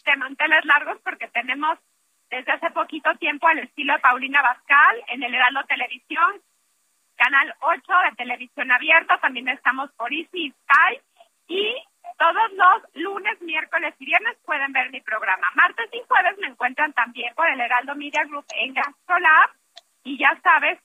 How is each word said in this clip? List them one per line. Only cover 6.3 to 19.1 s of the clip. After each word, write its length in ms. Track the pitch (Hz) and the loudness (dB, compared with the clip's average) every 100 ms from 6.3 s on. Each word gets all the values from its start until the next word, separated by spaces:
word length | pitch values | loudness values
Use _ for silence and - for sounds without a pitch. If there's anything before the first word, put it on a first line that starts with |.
| 403 _ _ _ _ _ _ _ - | 0 _ _ _ _ _ _ _ -2
Canal 380 | 247 277 330 - | 2 2 0 -2
ocho 320 | 294 339 - 359 349 | -2 -2 0 0 0
de 80 | 214 | -4
televisión 540 | 247 240 247 - 254 | -10 -10 -10 -10 0
abierta, 480 | 247 311 330 330 359 | 0 4 2 4 0
también 300 | 320 247 254 | 0 -4 -8
estamos 420 | 269 262 262 277 _ | -4 -2 -4 -8 _
por 160 | 233 | -8
Easy 400 | 302 - 359 285 _ | -8 -8 -10 -10 _
Sky 380 | - 285 359 494 _ _ _ _ _ | 2 4 4 0 _ _ _ _ _
y 260 | 370 427 494 - _ 698 - | -4 -4 -6 -14 _ -20 0
todos 340 | 330 359 453 | 0 2 -2
los 500 | 392 370 - - 269 | 4 4 4 -2 -10
lunes, 380 | 381 392 415 440 | -8 -6 -6 -6
miércoles 540 | 339 311 349 339 311 - | -6 -6 -4 -4 -4 -8
y 80 | 269 | -2
viernes 300 | 339 453 466 | -2 -2 -8
pueden 280 | - 294 277 | -6 -4 -2
ver 180 | 269 254 | -4 -4
mi 100 | 262 | -8
programa. 460 | - 214 202 185 180 | -8 -6 -2 -2 -2
Martes 340 | 294 349 - 440 | 2 2 2 -10
y 80 | 466 - | -10 0
jueves 300 | 415 370 403 | 2 2 -2
me 80 | 320 | -10
encuentran 440 | 247 254 262 302 | -4 -6 -2 -2
también 420 | 277 240 240 240 | 0 -4 -4 -12
por 140 | - 330 | -2 -2
el 120 | 269 | 0
Heraldo 340 | 233 247 269 294 | 0 -2 -2 -10
Media 280 | 294 294 | -6 -4
Group 220 | 302 285 - | -4 -8 -12
en 180 | - 247 | -8 -6
GastroLab. 760 | 262 285 _ - | -4 -6 _ -2